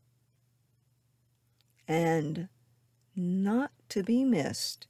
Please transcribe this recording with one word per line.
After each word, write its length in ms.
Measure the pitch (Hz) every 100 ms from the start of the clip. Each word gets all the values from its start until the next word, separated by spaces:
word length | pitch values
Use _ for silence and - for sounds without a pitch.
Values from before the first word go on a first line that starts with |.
| _ _ _ _ _ _ _ _ _ _ _ _ _ _ _ _ _ _ -
And 600 | 160 165 165 156 160 175 _ _ _ _ _ _ 190
not 560 | 180 190 196 233 285 - _
to 140 | 214
be 220 | 190 240 269
missed, 600 | 202 135 - - -